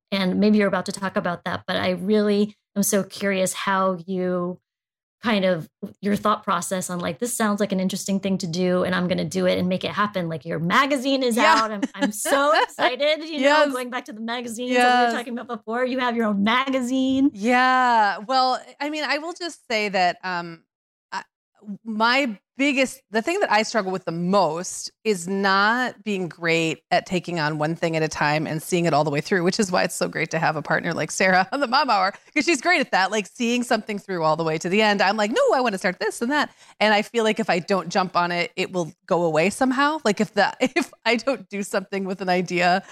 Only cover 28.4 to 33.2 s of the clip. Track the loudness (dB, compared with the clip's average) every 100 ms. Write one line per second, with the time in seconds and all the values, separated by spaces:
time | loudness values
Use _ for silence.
28.4 | -2 -6 -2 0 2 2 2 -2 0 0
29.4 | 0 0 0 0 -2 -2 -4 -4 -4 -2
30.4 | -2 -2 -2 -2 -2 -4 -4 0 2 4
31.4 | 2 -2 0 0 2 2 0 -4 _ -4
32.4 | 0 0 2 0 2 0 0 0